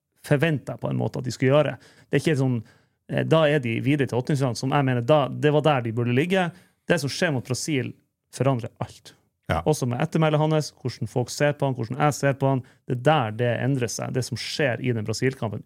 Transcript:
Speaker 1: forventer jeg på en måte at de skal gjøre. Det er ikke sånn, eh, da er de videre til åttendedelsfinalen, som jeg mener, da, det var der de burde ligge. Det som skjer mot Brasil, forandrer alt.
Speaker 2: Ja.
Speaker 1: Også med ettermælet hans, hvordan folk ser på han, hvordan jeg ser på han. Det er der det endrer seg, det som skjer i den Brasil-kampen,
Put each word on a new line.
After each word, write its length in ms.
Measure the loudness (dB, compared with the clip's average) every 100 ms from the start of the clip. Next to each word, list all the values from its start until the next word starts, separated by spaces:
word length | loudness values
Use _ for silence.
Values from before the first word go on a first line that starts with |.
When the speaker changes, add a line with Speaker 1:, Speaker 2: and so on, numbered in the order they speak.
| _ _
Speaker 1:
forventer 520 | -2 2 2 0 -4 -8
jeg 80 |
på 80 | -4
en 80 | -2
måte 200 | -2 -4
at 60 | -8
de 60 |
skal 160 | -2 2
gjøre. 240 | 4 2 -4 -14 -20 _
Det 80 | -2
er 60 |
ikke 160 | 0 0
sånn, 220 | 0 -2 -6 _ _ _ -6
eh, 160 | -4 2
da 140 | 4 4
er 100 | 2 0
de 80 | -2
videre 240 | 0 0 0
til 140 | -2
åttendedelsfinalen, 400 | 0 0 0 -2
som 100 | -2
jeg 160 | 0 2
mener, 160 | 0
da, 220 | 4 4 2
det 240 | 0 2 4
var 80 | 4
der 180 | 2
de 80 | 0 -2
burde 180 | 0 2
ligge. 300 | 2 0 0 -6 _ _ -2
Det 120 | -2
som 100 | -2
skjer 220 | -2 -2
mot 100 | -2
Brasil, 480 | -4 -6 -2 -4 -4 -10 _ _ _
forandrer 400 | -2 0 0 -4 -10
alt. 320 | -12 -12 -20 -20 _ _ -4
Speaker 2:
Ja. 60 | 0 0
Speaker 1:
Også 160 | 0
med 160 | -2 -2
ettermælet 400 | 0 2 2 2
hans, 300 | 2 2 -2 -6
hvordan 300 | -8 -6 -4
folk 160 | -2 -2
ser 240 | 0 0 2
på 80 | -2
han, 60 | -2
hvordan 220 | -6 0
jeg 140 | 0 2
ser 220 | 0 2
på 80 | 0
han. 140 | 0 -4 _ -6
Det 60 | 0
er 60 |
der 300 | 2 4 2 0
det 80 | 0 0
endrer 300 | 0 0 -2
seg, 220 | -4 -4 -4
det 60 |
som 160 | -4 -6
skjer 400 | -6 -2 0 0
i 140 | -2 -2
den 80 |
Brasil-kampen, 560 | -4 -2 -2 -2 -6 -6